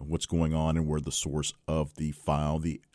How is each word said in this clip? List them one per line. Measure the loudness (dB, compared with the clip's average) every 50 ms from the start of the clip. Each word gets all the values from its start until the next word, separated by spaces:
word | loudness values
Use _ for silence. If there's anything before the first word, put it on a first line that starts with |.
| -2 -2
what's | -4 -4 -2
going | 0 2 2 2 4 2
on, | 2 2 2 2 2
and | 2 2
where | 0 0
the | -2 -2
source | -4 -4 -4 -2 -2 -2 -4 -4 -6 _ _ -2
of | 0 0 -2 -2 -4
the | -4 -4 -4 -4
file, | -4 -2 0 2 2 2 2 0 0
the | 0 -2 -4 -6 -8 _